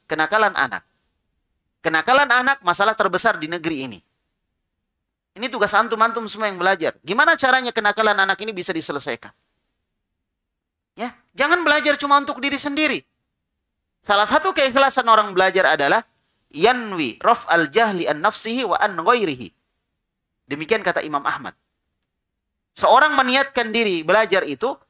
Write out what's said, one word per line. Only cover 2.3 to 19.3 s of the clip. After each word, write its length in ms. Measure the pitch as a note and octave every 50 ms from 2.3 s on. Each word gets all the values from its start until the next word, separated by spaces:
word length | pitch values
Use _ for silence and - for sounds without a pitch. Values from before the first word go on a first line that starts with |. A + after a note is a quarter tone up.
| A#3+ B3+ B3 C4 C4+ - -
masalah 260 | F3+ F3 - G3 G#3+ A3 -
terbesar 400 | G#3 F#3+ F3 F3+ - A3+ G#3 E3+
di 80 | D#3
negeri 400 | D#3 E3+ F3 D#3 E3 E3 C3+ C3
ini. 120 | B2+ A2 F2 - _ _ _ _ _ _ _ _ _ _ _ _ _ _ _ _ _ _ _ _ _ _ _ _ _ _
Ini 160 | F#3+ A3+ B3+
tugas 240 | A3+ A#3+ G3 G3 -
antum-antum 560 | G3+ A3+ A3+ A3+ G#3+ A3 A#3 A#3+ A#3+ A3+ G#3
semua 240 | - G#3 A3 G#3 F#3+
yang 80 | F3+
belajar. 320 | F3 F#3 G3 F3+ D#3 C3+ - _
Gimana 380 | _ C#3+ F#3+ A#3+ D4 E4 E4 -
caranya 340 | - C4 B3+ C4 B3+ A#3+ -
kenakalan 460 | A#3 G#3+ G#3 G3+ A3 A3 G#3+ G3+ F#3+
anak 180 | G3 F#3+ F#3+ - G#3
ini 80 | A3 A3
bisa 220 | F3+ F3 - F3+
diselesaikan? 580 | D#3+ D3 - D3+ C#3 B2+ C#3+ A#2 - - G#2 - _ _ _ _ _ _ _ _ _ _ _ _ _ _ _ _ _ _ _ _ _ _ _ _ _ _ _ _ _ _ _ _
Ya, 160 | - A3 A#3+ - _ _ _ _
jangan 320 | - C4+ D4 E4+ F4+ E4+
belajar 320 | D4+ D4 D4+ C#4+ D4+ C#4+
cuma 240 | C#4+ - C#4+ C#4+ C#4+
untuk 160 | C#4 - D4
diri 240 | C4 B3 C#4+ C#4+ C4
sendiri. 400 | - D4 C#4 C#4+ D#4 D4 B3 D3+ - _ _ _ _ _ _ _ _ _ _ _ _ _ _ _ _ _ _ _ -
Salah 240 | - G3+ G3+ G#3 G#3
satu 240 | A#3+ D#4 D#4+ F#4+ F#4
keikhlasan 560 | - C#4+ C4+ A3+ C4+ C#4 C4+ - C4 A#3+ A#3
orang 240 | A3 G#3+ G#3 G#3 F#3+
belajar 400 | F3+ F#3+ F#3+ F3 F#3+ F#3 C#3+ D#3
adalah 320 | D3+ C#3+ C#3+ F3 A3 A#3 _ _ _ _ _ _ _ _ _ -
yanwi 640 | D3 E3 A3+ B3+ B3 A#3 G#3+ G3 F3 D3+ A#2+ G#2 -
raf'al 540 | - G3 A#3 A#3 - - E3+ E3+ E3 C#3+ C#3
jahli 320 | G#3+ A#3 A3 G3+ F3+ E3
an 160 | - D3+ D3
nafsihi 480 | D#3+ G#3 G#3+ - - A3 A#3 B3+ C4 G#3
wa 80 | E3+
an 240 | - - G#3 F#3+ E3+
ghairihi. 480 | E3 G3 B3 B3 G#3 E3+